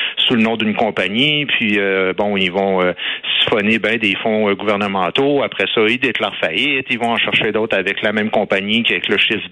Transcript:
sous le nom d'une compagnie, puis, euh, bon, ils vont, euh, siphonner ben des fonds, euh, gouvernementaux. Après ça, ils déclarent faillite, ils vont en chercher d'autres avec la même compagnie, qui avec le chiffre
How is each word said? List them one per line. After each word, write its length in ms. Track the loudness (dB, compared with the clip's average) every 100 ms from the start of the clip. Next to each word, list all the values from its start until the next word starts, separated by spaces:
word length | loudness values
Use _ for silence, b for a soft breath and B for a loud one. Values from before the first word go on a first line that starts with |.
| B -2
sous 160 | 0
le 80 | 2
nom 140 | 2 0
d'une 160 | -2
compagnie, 720 | 0 0 0 -2 0 0 0 -2
puis, 320 | 0 0 0
euh, 340 | 2 2 0
bon, 240 | 0 0 2
ils 160 | 0
vont, 300 | 2 0 2
euh, 100 | 0 -2 B B -4 0
siphonner 380 | 0 2 2 0
ben 180 | 0 0
des 180 | 0 0
fonds, 280 | 0 0 2
euh, 40 |
gouvernementaux. 880 | 0 0 0 0 0 0 0 2 2
Après 220 | 0 -2 -2
ça, 60 | 2 2
ils 100 | 2
déclarent 380 | -2 -2 -4 -2
faillite, 480 | -2 0 0 -2 -2
ils 80 | -2
vont 140 | 0
en 40 | 0
chercher 360 | 0 0 0
d'autres 220 | 0 0
avec 280 | 0 0 -2
la 100 | -2
même 160 | 0 0
compagnie, 540 | 0 0 0 2 0
qui 100 | 2
avec 160 | 0 0
le 80 | 0
chiffre 320 | 2 -2 -2